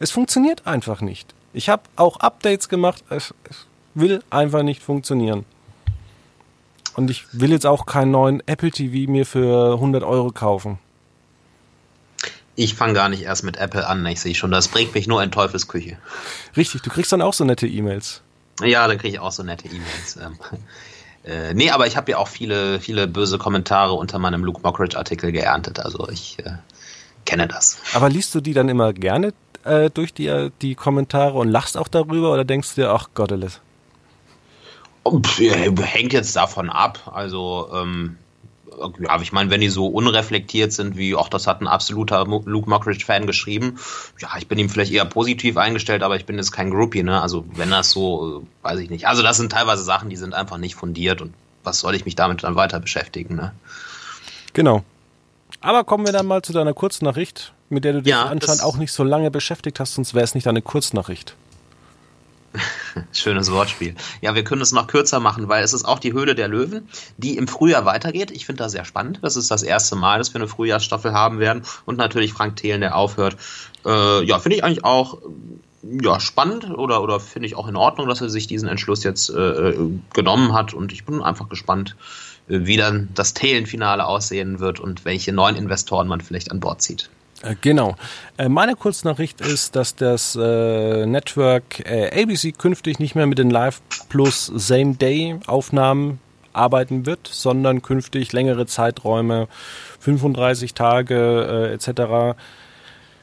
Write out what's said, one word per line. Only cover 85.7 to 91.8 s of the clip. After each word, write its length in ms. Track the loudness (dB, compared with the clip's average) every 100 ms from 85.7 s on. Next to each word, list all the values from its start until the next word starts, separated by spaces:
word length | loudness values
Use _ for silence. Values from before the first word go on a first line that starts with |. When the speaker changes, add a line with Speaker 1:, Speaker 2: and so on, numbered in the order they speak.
| -4 -2 0 0
Speaker 2:
man 100 | -2
vielleicht 320 | -6 -8 -6
an 80 | -6
Bord 220 | -6 -4
zieht. 280 | -6 -6 -12 _ _ -14
Speaker 1:
Äh, 120 | -10 -2
genau. 360 | 4 4 4 0 -10 -16 -14 -4
Äh, 120 | 0
meine 260 | 4 2 2
Kurznachricht 640 | -2 -2 -2 -2 -4 -4
ist, 340 | -4 -2 -2 0
dass 200 | -2 0
das, 420 | 2 2 0 0
äh, 680 | 2 2 2 2 2 2 2
Network, 720 | 0 0 2 4 4 2 -10